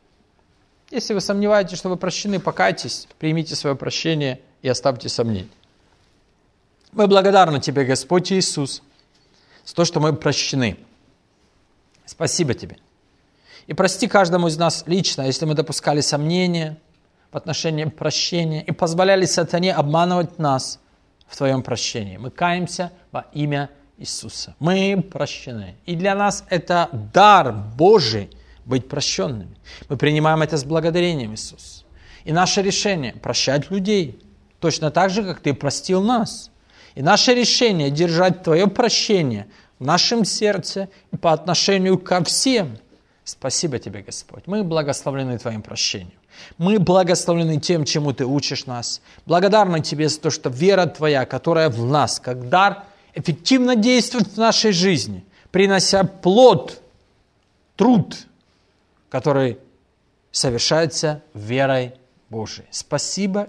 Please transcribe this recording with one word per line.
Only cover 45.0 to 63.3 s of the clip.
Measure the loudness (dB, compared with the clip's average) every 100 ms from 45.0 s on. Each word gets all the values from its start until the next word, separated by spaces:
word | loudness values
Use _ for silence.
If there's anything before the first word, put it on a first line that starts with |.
| -6 -6 -6 -6
Твоим | -8 -10
прощением. | -10 -6 -6 -6 -10 -20 _ -20 -20 -4
Мы | 0 2
благословлены | 4 4 4 2 0 0 0 0
тем, | 0 0 0
чему | -2 -2
Ты | -2 -2
учишь | -2 -2 -6 -8
нас. | -10 -8 -10 -14 -20 -2
Благодарны | 2 4 4 4 2
Тебе | -2 -2 -2
за | -2
то, | -4
что | -4 -6
вера | 0 2 4 2
Твоя, | 0 0 0 0
которая | -4 0 2 2
в | 0 0
нас, | 2 0 -2
как | -8 -8 0
дар, | 2 2 0 -8 _ _ -6
эффективно | -4 -4 2 2 4 4
действует | 4 4 2 0 -2
в | 2
нашей | 2 4 2
жизни, | 2 2 2 -2 -10 -14 _ _
принося | 2 4 4 2 2
плод, | 0 0 2 8 8 8 2 -14 -20 _ _ _ _ _ _ _ _ 0
труд, | 4 4 2 -6 -20 _ _ _ _ _ _ _ _
который | -4 0 2 0 -2 -12 _ _ _ _ _ _
совершается | -4 -2 0 0 2 0 -2 -4 -4 -10
верой | -14 -4 0 0 0 -2 -10 _ _ _
Божией. | -10 -10 -12 -14
Спасибо | -14 -6 -6 -4 -4 -4